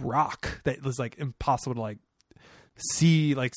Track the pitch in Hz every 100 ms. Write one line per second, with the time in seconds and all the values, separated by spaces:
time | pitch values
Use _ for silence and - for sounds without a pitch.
0 | 135 123 151 - - - - 131 135 123
1 | 120 - 143 - - 127 - 120 110 107
2 | _ _ _ _ - - _ - - -
3 | 165 160 151 135 127